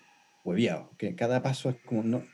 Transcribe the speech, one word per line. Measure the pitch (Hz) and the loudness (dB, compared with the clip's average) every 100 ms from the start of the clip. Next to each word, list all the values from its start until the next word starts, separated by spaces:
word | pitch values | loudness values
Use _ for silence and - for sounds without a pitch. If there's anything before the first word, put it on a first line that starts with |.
| _ _ _ _ | _ _ _ _
hueviados, | 92 90 117 - - - | -2 2 2 0 -6 -6
que | 104 | -6
cada | 90 117 127 | 0 2 2
paso | 135 131 135 | 2 0 -2
es | 123 - | -4 -2
como, | 117 | 0
no, | 113 123 - | 0 0 -4